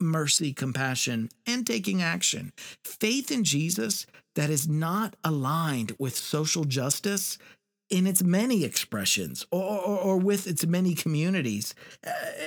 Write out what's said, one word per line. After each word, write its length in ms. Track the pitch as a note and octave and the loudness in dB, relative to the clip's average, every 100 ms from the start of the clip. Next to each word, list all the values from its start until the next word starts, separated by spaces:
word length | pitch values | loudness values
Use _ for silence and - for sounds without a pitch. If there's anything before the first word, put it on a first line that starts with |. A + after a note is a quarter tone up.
mercy, 500 | E3 D#3+ C#3+ - D3+ | 0 2 2 2 0
compassion, 800 | C3+ C3 B2 C3+ B2 C3 A#2 A2+ - - | -2 -2 0 0 0 0 0 -2 -6 -4
and 180 | B3 A#3+ | -2 0
taking 360 | A3+ G3 F#3 | -2 0 0
action. 500 | E3+ F3 - - D3 - - - | 0 2 0 0 -6 -12 -18 -16
Faith 480 | - - G#3+ C4 C4 | -14 -2 0 0 0
in 140 | C4 E3 | 0 2
Jesus 600 | C#3+ D#3+ G#3 A3 - - - _ - | 2 2 0 -2 -4 -8 -16 _ -2
that 140 | D3+ | 0
is 180 | D3+ D#3 | 2 0
not 480 | D3+ E3 G3 C#4+ - | 0 0 0 -2 -2
aligned 720 | E3 D3 C3 D#3+ D#3+ C3 A2 - | 0 0 2 0 0 0 -2 -4
with 200 | C3 - | -4 -4
social 480 | - D3+ D#3 F3 D3 | -2 0 0 0 0
justice 720 | C3 C3 - G3+ G3+ - - - - _ _ - | 0 0 0 0 -2 -2 -6 -14 -20 _ _ -2
in 200 | F#3 F#3+ | 2 4
its 160 | F#3 | 4
many 400 | F3+ F#3 B3 A3 | 4 4 4 2
expressions 840 | B2+ - - G#2+ F#2+ - E2 B1 - | 2 -2 -4 -2 0 0 -2 -8 -4
or, 100 | F3+ | -2
or, 380 | F#3+ G3+ F3+ G3+ | -2 -2 -2 0
or 180 | G3 F#3+ | 2 4
with 300 | F#3+ G3+ G3 | 4 2 0
its 180 | D#3 E3 | -2 2
many 300 | F3 F#3 E3 | 2 2 0
communities, 800 | E3+ D3+ E3+ F#3+ B2+ G2+ - - - - | 0 0 2 0 0 -2 -4 -10 -18 -12
uh, 80 | - - - - | -8 -6 -6 -8